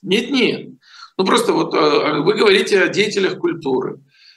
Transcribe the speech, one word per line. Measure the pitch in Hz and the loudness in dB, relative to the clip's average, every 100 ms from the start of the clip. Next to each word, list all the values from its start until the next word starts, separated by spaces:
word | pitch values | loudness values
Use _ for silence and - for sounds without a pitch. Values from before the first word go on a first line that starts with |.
Нет-нет. | - 208 233 269 185 - - - _ - - - | -4 -2 0 0 0 -2 -10 -20 _ -20 -12 -4
Ну | 190 | 0
просто | - - | 0 2
вот, | 160 - | 0 -2
э, | 165 151 147 147 151 | 0 2 2 0 0
вы | 160 | 0
говорите | 214 226 202 - 196 | 2 4 4 4 2
о | 170 | 2
деятелях | 147 214 202 180 143 | 0 -2 0 -2 -2
культуры, | 170 151 135 131 - - _ _ _ | -4 -4 -4 -4 -4 -8 _ _ _